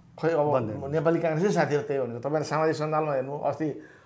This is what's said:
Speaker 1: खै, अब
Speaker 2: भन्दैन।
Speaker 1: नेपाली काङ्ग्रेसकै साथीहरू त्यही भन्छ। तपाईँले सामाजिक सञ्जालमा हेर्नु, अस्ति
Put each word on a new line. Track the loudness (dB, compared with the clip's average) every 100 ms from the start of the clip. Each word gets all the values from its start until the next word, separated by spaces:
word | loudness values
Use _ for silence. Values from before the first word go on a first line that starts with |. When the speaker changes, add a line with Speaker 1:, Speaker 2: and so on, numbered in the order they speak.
| -20 -4
Speaker 1:
खै, | 0
अब | 2 2
Speaker 2:
भन्दैन। | 2 0 -6 -2
Speaker 1:
नेपाली | 2 2 2
काङ्ग्रेसकै | 2 2 2
साथीहरू | 2 2 0
त्यही | 0 -2
भन्छ। | -2 -4
तपाईँले | -2 -2
सामाजिक | 0 0 2
सञ्जालमा | 0 0 0 0
हेर्नु, | -2 -2 -2
अस्ति | -4 -2 -4 -4 -12 -20